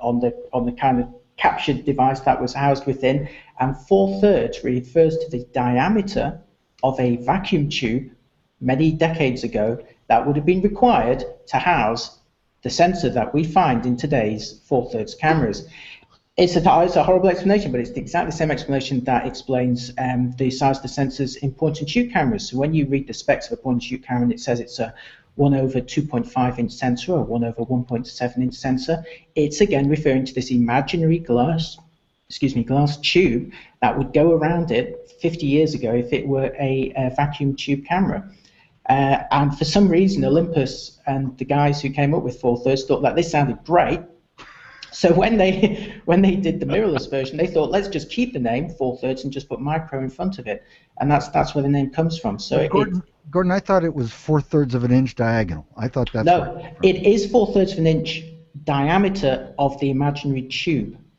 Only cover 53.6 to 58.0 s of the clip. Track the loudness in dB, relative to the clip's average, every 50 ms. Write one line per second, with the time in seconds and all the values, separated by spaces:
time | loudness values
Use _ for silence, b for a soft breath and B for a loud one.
53.6 | 0 2 2 2 2 0 -2 -2 -4 -6 -6 -8 -2 0 0 0 0 2 0 0
54.6 | 2 2 0 0 2 4 4 4 4 2 -2 -2 0 0 2 0 0 -2 -4 -8
55.6 | -10 _ -10 -8 -6 -4 -2 -2 -4 -2 -2 0 2 4 4 2 2 -4 -8 -12
56.6 | -14 -16 -4 2 2 2 2 4 4 4 4 4 2 2 2 2 2 4 2 2
57.6 | 2 0 0 0 2 2 2 0